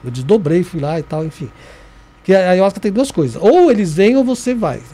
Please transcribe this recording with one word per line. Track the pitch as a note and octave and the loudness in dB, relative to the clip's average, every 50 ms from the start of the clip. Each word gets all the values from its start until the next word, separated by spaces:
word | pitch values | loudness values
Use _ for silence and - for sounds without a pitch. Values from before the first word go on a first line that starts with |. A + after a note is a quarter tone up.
| - | -14
eu | B2+ | -12
desdobrei, | A#2+ C3 B2+ D3 G#3 A#3 E3 D3 E3 F3+ F3 | -10 -8 -2 0 0 0 0 0 0 -2 -2
fui | F3+ - D#3 | -4 -6 -6
lá | C#3 D3 E3 E3 | -6 -6 -6 -6
e | D3 | -8
tal, | - D#3+ D#3 D#3+ | -8 -8 -8 -8
enfim. | D#3+ - - D3 G#2+ - - - - - - - - - - - - _ _ _ | -8 -10 -12 -14 -16 -16 -20 -20 -20 -20 -20 -20 -20 -20 -20 -20 -20 _ _ _
Que | - F#3+ | 2 2
a | F#3+ F#3 F3+ | 2 4 2
ayahuasca | F#3 F#3 F#3+ G3 F#3+ G3+ | 2 2 2 0 -2 -4
tem | - G#3 | -6 -4
duas | F#3+ A#3 C#4 C4+ | -2 -2 -2 -2
coisas. | - E3+ D3 B2 A2 - | -2 -2 -2 -2 -4 0
Ou | F3+ A3 D4+ F#4 F4+ D#4 | 2 4 6 6 6 4
eles | A#3 G#3 G3+ E3 D3+ | 4 2 0 -2 0
vêm | F3 G3 A3 B3+ | 2 2 4 4
ou | C4+ B3+ | 2 0
você | B3+ B3+ - - B3 B3+ | 0 -2 -4 -4 -4 -4
vai. | A#3 G#3 D3+ B2 A2+ - - | -2 -4 -4 -4 -6 -12 -14